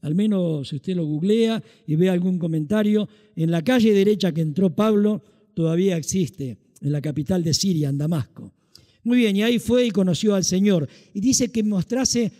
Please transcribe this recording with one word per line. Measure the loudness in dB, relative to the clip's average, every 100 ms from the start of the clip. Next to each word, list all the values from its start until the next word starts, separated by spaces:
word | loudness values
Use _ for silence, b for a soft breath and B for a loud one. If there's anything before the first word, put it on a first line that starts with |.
Al | -4 -2
menos | 0 0 -2 -4 -6
si | -8
usted | -6 -4
lo |
googlea | -4 -2 0 2 0 -2 b b -4
y |
ve | 0 2
algún | 2 0 -2
comentario, | -2 -4 -2 0 2 0 -2 b b -4
en | -2
la | 0
calle | 0 2 4
derecha | 4 4 2 0
que | -2
entró | -2 0 0
Pablo | 2 2 2 2 -2 b b b
todavía | -4 0 2 0 0
existe, | -2 -2 -2 -4 -12 -12 _ _
en | -4
la | -2
capital | -4 -4 -2 -2
de | 0
Siria, | -2 0 0 -2
en | -2
Damasco. | -2 -2 -4 -12 -20 -20 b b b b
Muy | 0 2
bien, | 2 2
y |
ahí | 2 0
fue | 2 2 2
y |
conoció | 2 0 2 0
al | 0
Señor. | 0 2 2 2 0 B B
Y | -4
dice | 0 0 0
que | -2
mostrase | 0 -2 -2 -2 -2 0 -2